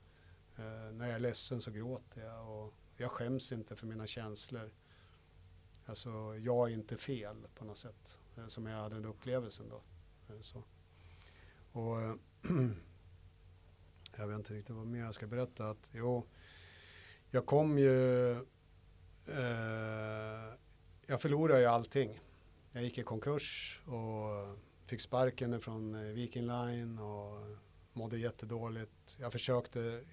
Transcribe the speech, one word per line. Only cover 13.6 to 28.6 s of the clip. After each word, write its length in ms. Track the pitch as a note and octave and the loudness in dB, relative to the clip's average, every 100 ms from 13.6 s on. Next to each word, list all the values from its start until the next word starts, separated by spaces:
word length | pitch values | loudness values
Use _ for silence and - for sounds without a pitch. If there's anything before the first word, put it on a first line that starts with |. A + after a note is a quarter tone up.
| - - - - - - | -20 -20 -20 -20 -14 -8
jag 80 | G#2 | -4
vet 80 | G#2+ | -4
inte 160 | G2+ | -6
riktigt 220 | G#2+ G2+ A2+ | -8 -8 -8
vad 100 | A2+ | -6
mer 140 | A#2+ | -4
jag 100 | A#2 | -4
ska 120 | G#2 G#2+ | -6 -4
berätta. 440 | A#2+ B2 - G#2+ | -2 -2 -4 -6
Att, 200 | G#2+ - | -6 -10
jo, 320 | A#2 A#2+ B2 - - - - - - - - - - - | -2 0 0 -2 -14 -20 -20 -20 -20 -20 -18 -18 -20 0
jag 160 | B2+ - | 0 6
kom 320 | C#3+ D#3 C#3+ | 6 8 8
ju, 520 | C3+ C3 B2+ B2 B2 A#2+ - - - - - - - - - | 10 10 8 6 6 2 -4 -14 -20 -20 -20 -20 -20 -16 -6
eh, 1300 | D3 B2 A2+ A2+ A2 A2 A2 G#2+ A2 A2 A2 A2 A2+ - - - - - | 0 0 0 0 -2 -2 -2 -4 -4 -4 -6 -10 -14 -20 -20 -20 -14 -2
jag 140 | B2+ | 0
förlorade 400 | D3+ D3 D#3 C3+ | 4 6 8 10
ju 60 | A#2+ | 10
allting. 540 | A#2 A2+ C#3 A#2 G#2+ - - - - - | 8 4 2 2 -2 -16 -20 -20 -20 -10
Jag 100 | B2 | -4
gick 160 | B2 B2 | -4 -2
i 40 | |
konkurs 800 | A#2 A2+ C#3 D3 - - - - - | -4 -2 0 0 -2 -6 -8 -10 -8
och 720 | A#2 A2+ A2 G#2+ G2+ G2+ G2+ - - - | -4 -2 -2 -2 -4 -6 -10 -16 -20 -6
fick 140 | A#2 | -4
sparken 600 | - B2 C3 B2+ A#2+ A#2 | 2 4 4 4 0 0
från, 340 | A#2 A2 A2 | -2 -4 -4
eh, 60 | G#2+ | -4
Viking 460 | G#2+ A2 A#2+ B2 A#2+ | -4 -4 -4 -2 0
Line 520 | A#2+ A#2+ A#2+ A#2 A2+ | 0 0 -2 -4 -6
och 480 | G#2 G#2 G2+ G#2 G#2 G#2 - - - | -6 -6 -8 -10 -12 -14 -18 -20 -12
mådde 260 | A#2 A2+ A2+ | -6 -4 -2
jättedåligt. 960 | A#2 - A2 A#2 | -2 -4 -6 -4